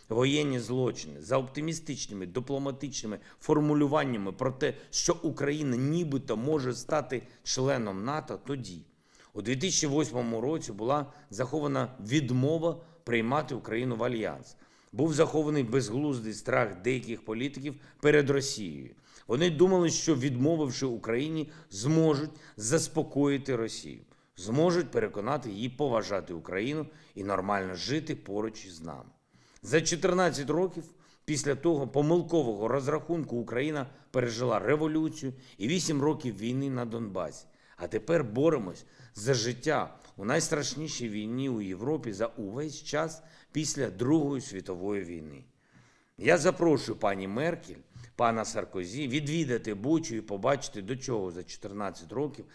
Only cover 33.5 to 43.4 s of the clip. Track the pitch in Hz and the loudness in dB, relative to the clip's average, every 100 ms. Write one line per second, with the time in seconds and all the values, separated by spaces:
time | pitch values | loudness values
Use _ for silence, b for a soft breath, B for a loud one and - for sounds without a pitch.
33.5 | 120 151 151 131 B B 131 120 113 123 | -2 0 -2 -6 B B 0 0 0 0
34.5 | 107 101 151 156 156 156 156 135 127 B | 2 4 2 2 2 0 -4 -8 -8 B
35.5 | B 107 180 151 143 147 156 127 98 117 | B 0 0 2 2 2 2 -4 -4 -2
36.5 | 127 139 127 120 117 110 92 78 - - | -2 -2 -2 -4 -4 -4 -4 -6 -8 -20
37.5 | b b b 87 - - 165 120 117 160 | b b b -4 -4 2 2 2 4 4
38.5 | 147 92 80 - B B - 113 127 117 | 4 -2 -8 -16 B B -4 2 2 2
39.5 | 117 151 135 92 - B - 101 156 139 | -2 0 0 -2 -8 B -8 0 0 2
40.5 | 151 139 135 156 - 120 104 107 123 135 | -2 -2 -6 -8 -6 -4 -4 -4 -4 -2
41.5 | 113 95 92 123 156 127 98 113 - 98 | -2 -4 -4 -2 -2 -4 -4 -4 -4 -8
42.5 | 120 156 127 - 147 165 - B B | -6 -8 -8 -4 -2 -2 -6 B B